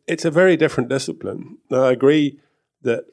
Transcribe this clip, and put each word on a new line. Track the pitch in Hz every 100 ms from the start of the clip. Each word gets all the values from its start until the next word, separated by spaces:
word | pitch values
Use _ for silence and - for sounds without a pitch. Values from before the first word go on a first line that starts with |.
| -
it's | 165
a | 170
very | 151 185 165
different | 156 - 123
discipline. | 135 - - 95 95 - - _
Now, | 127
I | 131
agree | 123 135 156 143 139 _ _ _ _
that | 120 117 -